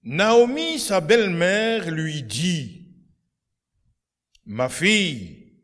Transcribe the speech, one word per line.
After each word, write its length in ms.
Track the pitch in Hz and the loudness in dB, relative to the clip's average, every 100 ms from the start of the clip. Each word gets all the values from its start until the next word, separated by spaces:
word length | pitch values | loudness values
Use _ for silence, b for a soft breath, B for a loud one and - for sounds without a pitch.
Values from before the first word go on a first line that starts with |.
Naomi, 720 | 113 147 214 240 240 285 330 311 | -6 0 4 6 6 2 -4 -4
sa 220 | - 196 | -2 -2
belle-mère, 880 | 160 233 202 170 175 202 226 226 170 | 2 2 2 0 0 2 0 -2 -4
lui 320 | 160 160 151 | -4 -4 -6
dit, « 640 | 113 110 175 170 120 - - - _ _ _ _ _ _ _ _ _ _ _ _ _ _ - | -8 -4 -2 -2 -6 -14 -20 -20 _ _ _ _ _ _ _ _ _ _ _ _ _ _ -12
Ma 220 | 104 127 | -4 -4
fille 840 | - 180 214 185 127 90 - - _ | 0 2 2 0 -6 -12 -18 -20 _